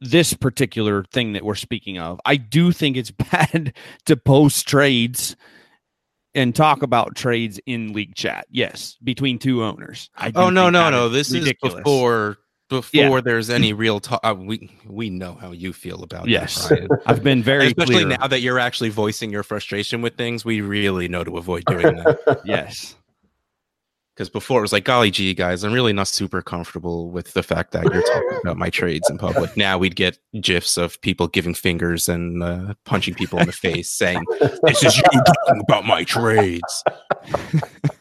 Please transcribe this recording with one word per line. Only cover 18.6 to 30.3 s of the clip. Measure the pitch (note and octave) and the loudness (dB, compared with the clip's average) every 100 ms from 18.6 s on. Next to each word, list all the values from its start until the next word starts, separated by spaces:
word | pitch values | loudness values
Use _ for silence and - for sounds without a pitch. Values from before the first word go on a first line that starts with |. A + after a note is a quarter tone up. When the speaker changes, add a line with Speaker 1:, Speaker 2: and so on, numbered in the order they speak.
| A#2+ - A2+ | 0 -2 -4
Speaker 2:
voicing | G#2 G#2+ A2 A2+ | -2 -2 -2 -6
your | G#2 | -6
frustration | - G#2 - G2+ G#2 A#2 | -6 -8 -6 -6 -4 -4
with | A#2 - | -4 -4
things, | A#2 A#2 | -6 -4
we | A2+ A2 | -2 -2
really | G2+ G#2 G2+ F#2 F2 | 0 0 0 0 -2
know | F2 | -4
to | E2+ E2+ | -6 -6
avoid | F2 F2 F2 | -6 -4 -2
doing | F2+ D3+ - | 2 2 2
that. | D#3+ - - - | 0 0 0 -2
Speaker 1:
<laughs> | G2 | -2
Yes. | G2 D2 - - - _ _ _ _ _ _ _ _ _ _ _ - | -4 -4 -12 -16 -20 _ _ _ _ _ _ _ _ _ _ _ -12
Speaker 2:
'Cause | G2 | -8
before | G#2+ - B2+ | -8 0 0
it | |
was | G#2 | 2
like, | G#2 | 0
"Golly | G2 B2 G#2+ | 4 4 4
gee, | F2+ F#2+ | 2 0
guys, | F#2 F2+ F2+ | 0 0 -2
I'm | G#2 | -2
really | A#2+ A#2+ | 0 2
not | G2 F#2+ | 0 -2
super | - G2 F#2 | -2 -4 -4
comfortable | - F2 E2+ F2 F2 E2+ E2+ | -6 -8 -8 -8 -6 -6 -6
with | F2 - | -8 -4
the | F#2+ | -4
fact | - F2+ F2 | -2 -2 -2
that | - | 0
you're | - - | 2 2
talking | A#4 - B4+ C5+ | 0 0 -2 -4
about | F2 E2+ | -6 -4
my | F2 | -4
trades | - F2+ D#2 - | -2 -2 -2 -2
in | - | -2
public." | F#2 F2 E2+ - | -2 -2 -2 0
Now | G2 F#2+ | 0 2
we'd | F#2 - | 0 0
get | F#2 - _ | -2 -2 _